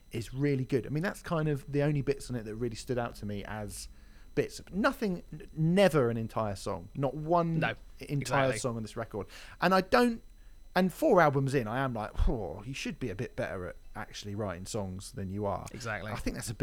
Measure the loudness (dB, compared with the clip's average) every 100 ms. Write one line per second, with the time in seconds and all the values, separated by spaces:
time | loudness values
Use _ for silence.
0 | -10 -8 -6 0 2 2 2 0 0 -2
1 | -2 -4 -2 0 0 -2 -2 0 2 2
2 | 0 -2 -4 -6 -6 -4 -4 -4 -4 -2
3 | -2 -6 -6 -6 -6 -8 -8 -10 -14 -16
4 | -20 -20 -4 -2 -2 -4 -8 0 0 0
5 | -2 -4 -8 -14 -10 0 4 8 8 6
6 | 4 2 -2 -2 -2 -2 -4 -4 -6 -2
7 | -2 -2 2 4 4 2 0 -2 -10 -14
8 | -4 -2 2 4 4 2 -2 -2 -4 -6
9 | -6 -6 -8 -10 -16 0 6 6 6 6
10 | 4 2 -8 -20 -20 -20 -2 2 2 4
11 | 6 8 8 6 4 2 0 0 -2 -2
12 | -2 2 4 2 -2 -6 -8 -8 -6 -4
13 | -4 -4 -6 -4 -4 -4 -8 -10 -12 -12
14 | -10 -10 -8 -4 -4 -4 -6 -6 -6 -6
15 | -10 -8 -6 -2 -2 -2 -6 -10 -6 -6
16 | -6 -4 -4 -4 -6 0